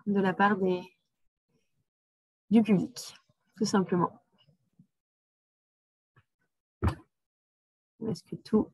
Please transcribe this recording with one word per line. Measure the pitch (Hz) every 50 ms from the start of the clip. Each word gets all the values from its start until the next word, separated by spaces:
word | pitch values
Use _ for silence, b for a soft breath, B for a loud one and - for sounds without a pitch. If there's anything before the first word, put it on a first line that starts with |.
| -
de | 208 202 202
la | 190 190 180
part | - 196 202 214 185
des, | 190 185 180 180 - - _ _ _ _ _ _ _ _ _ _ _ _ _ _ _ _ _ _ _ _ _ _ _ _ _ _ _ _ _ _ _ _
du | 202 233
public, | 214 - 208 170 - - - - - - - - _ _ _ _ _ _ _ -
tout | 214
simplement ? | 202 - 196 185 - 190 175 170 - - - _ _ _ _ _ _ _ _ _ _ _ _ - _ _ _ _ _ _ _ _ _ _ _ _ _ _ _ _ _ _ _ _ _ _ _ _ _ _ _ _ _ _ _ _ _ _ _ _ _ _ _ - - - - - _ _ _ _ _ _ _ _ _ _ _ _ _ _ _ _ _ _ _
Ou | 226 220
est-ce | 170 - -
que | _ 170
tout | - - - - 214 - -